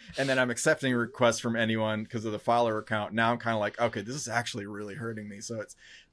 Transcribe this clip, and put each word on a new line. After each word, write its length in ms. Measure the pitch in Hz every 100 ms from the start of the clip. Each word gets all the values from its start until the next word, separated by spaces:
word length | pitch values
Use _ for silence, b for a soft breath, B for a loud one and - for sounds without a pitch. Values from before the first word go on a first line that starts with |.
<laughs> 160 | - -
and 100 | 139
then 120 | 131
I'm 100 | 123
accepting 440 | 117 156 151 135
requests 460 | 120 113 - 120 117
from 160 | 120 113
anyone 480 | 110 110 110 107 107
'cause 200 | 120 110
of 60 |
the 80 | 104
follower 420 | - 117 117 107
count. 320 | - 110 104
Now 180 | 107 113
I'm 60 | 120
kinda 220 | 117 110
like, 200 | 104 -
"Okay, 220 | 117 110
this 140 | 101 143
is 120 | 117
actually 380 | 113 117 117 101
really 300 | 104 104 95
hurting 340 | 113 110 104
me." 100 | 101
So 220 | - 113
it's 140 | 104 - B B B